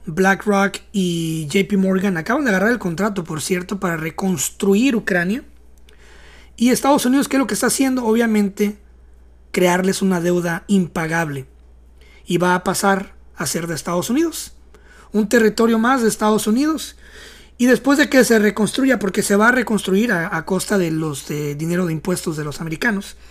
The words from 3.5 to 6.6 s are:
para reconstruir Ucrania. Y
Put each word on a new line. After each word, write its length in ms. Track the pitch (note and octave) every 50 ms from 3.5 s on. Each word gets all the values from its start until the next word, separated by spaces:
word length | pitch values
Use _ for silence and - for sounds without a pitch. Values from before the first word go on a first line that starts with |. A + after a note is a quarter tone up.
| F#3 F3+ F3+ - A3 F#3
para 180 | - F3 E3
reconstruir 1000 | D#3+ D#3+ D#3+ - - G3 F#3+ F3+ C#3+ - - - - G#3 G3 G3 G#3 B3+ C#4 A#3
Ucrania. 480 | G#3+ - - F#3+ F3 E3+ F#3 A3 C#4+ - - - - - - - - - - - - - - - - - - - - - - -
Y 120 | -